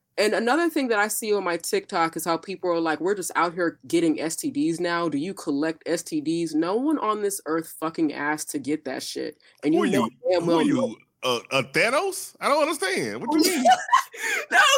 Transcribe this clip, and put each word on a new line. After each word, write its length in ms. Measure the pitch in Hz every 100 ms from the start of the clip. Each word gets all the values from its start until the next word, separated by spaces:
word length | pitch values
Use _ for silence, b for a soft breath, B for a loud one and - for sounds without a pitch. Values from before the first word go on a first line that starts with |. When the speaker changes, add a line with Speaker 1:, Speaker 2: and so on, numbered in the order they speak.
| _ -
Speaker 1:
and 160 | 208 185
another 340 | 226 285 339
thing 200 | 320 262
that 100 | 214
I 100 | 208
see 240 | - 220
on 100 | 202 180
my 120 | 170
TikTok 600 | - 196 190 190 165 165
is 80 | 175
how 120 | 165
people 340 | - 185 180
are 80 | 170
like, 200 | 165 151
"We're 140 | 165 202
just 160 | 170 -
out 180 | 175 170
here 240 | 170 160 127
getting 320 | 165 165 151
S 140 | 151 -
T 140 | 151
Ds 280 | 131 156 165
now. 280 | 175 170 170
Do 80 | 139
you 140 | 170 190
collect 480 | - 139 160 156 -
S 160 | 165
T 180 | - 156
Ds?" 340 | 147 165 165 151
No 200 | 165 214
one 220 | 285 294
on 220 | 214 214
this 180 | 202 196 -
earth 280 | 165 160 -
fucking 340 | 160 165 156
asked 360 | 123 147 151 -
to 80 | 147
get 260 | 131 151 135
that 180 | 131
shit. 340 | - 135 127 - b b
And 100 | 151
Speaker 2:
Who 40 | -
Speaker 1:
you 60 |
Speaker 2:
are 40 | 294
Speaker 1:
know 200 | 214 226
Speaker 2:
you? 40 | - -
Speaker 1:
damn 140 | 180 165
Speaker 2:
Who 120 | 170
are 40 |
Speaker 1:
well 0 |
Speaker 2:
you? 340 | 151 131 117 107 _ _
Uh, 160 | 127 120 -
uh, 120 | 135 139
Thanos? 640 | 156 202 277 392 - - -
I 80 | 196
don't 140 | 294
understand. 580 | 294 339 381 370 220 120
What 80 | -
do 80 | 311
you 60 |
mean? 360 | 349 339 659 740
Speaker 1:
<laughs> 680 | - 1017 - - - 762 -
No, 80 | 679 605